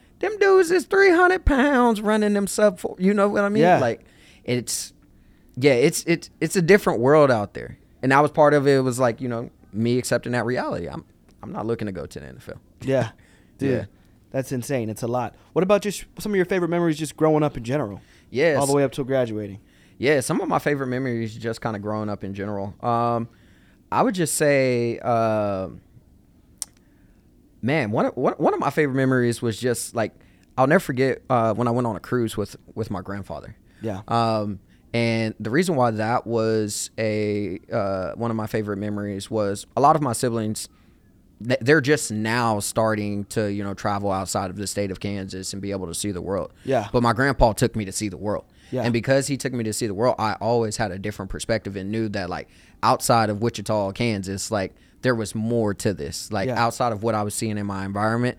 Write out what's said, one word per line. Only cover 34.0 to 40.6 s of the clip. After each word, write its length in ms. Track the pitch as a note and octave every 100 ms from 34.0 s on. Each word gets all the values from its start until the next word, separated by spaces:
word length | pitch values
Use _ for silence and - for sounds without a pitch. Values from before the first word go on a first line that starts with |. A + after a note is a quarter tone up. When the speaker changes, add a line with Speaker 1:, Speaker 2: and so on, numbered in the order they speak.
| G#2+
Speaker 1:
Um, 520 | A#2 A2+ A2 G#2 G2 _ _ -
and 400 | A#2 A#2 A2+ A2 -
the 120 | G#2+
reason 260 | C3+ F#3 D3
why 140 | A#2+
that 340 | G#2+ A2 A#2+ -
was 640 | A2+ A2 A2 G#2+ - - -
a, 600 | A2 G#2+ G#2 G#2 G2+ F#2 -
uh, 400 | A2+ G2 F#2+ F2+
one 180 | - A#2
of 60 | A2+
my 100 | G#2+
favorite 320 | A2 G#2 G2
memories 520 | G#2 G#2 G2+ G2 -
was 360 | A2 G2+ G2+ - -
a 40 |
lot 140 | C#3 D#3
of 40 |
my 120 | C#3+
siblings, 540 | A2+ B2+ A2+ G#2+ G#2+